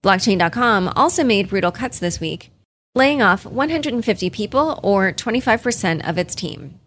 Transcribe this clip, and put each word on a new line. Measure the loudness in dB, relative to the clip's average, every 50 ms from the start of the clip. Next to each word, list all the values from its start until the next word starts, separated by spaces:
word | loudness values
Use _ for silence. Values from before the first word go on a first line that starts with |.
| 4
Blockchain | 4 2 4 4 2 2 4
dot | 2 0
com | 2 2 2 4 4 4 2 0
also | 2 2 2 2 2 2 2
made | 2 2 2 0 0
brutal | -2 0 0 0
cuts | -2 -2 -8 -6 -6 -4
this | -4 -4 -4 -4
week, | -6 -8 -8 -8 -12 -20 _ _ _ _ _ _ _ _ _
laying | 2 2 2 4 4 4
off | 4 4 2 -2
one | -8 -4 -2 -2 -2
hundred | -2 -2 -4 -2 -4
and | -2 0
fifty | 0 -2 0 -2 -6
people, | -4 -4 -8 -2 0 0 0 0 -2 -2 0
or | 2 2 4 2 2
twenty-five | 0 -4 -4 -2 -2 0 2 2 0 0 0
percent | -4 -4 -2 0 -2 -2 -2 -2 -4
of | -2 -4
its | -4 -4 -6
team. | -8 -8 -10 -10 -10 -14 -18 -18 -20 _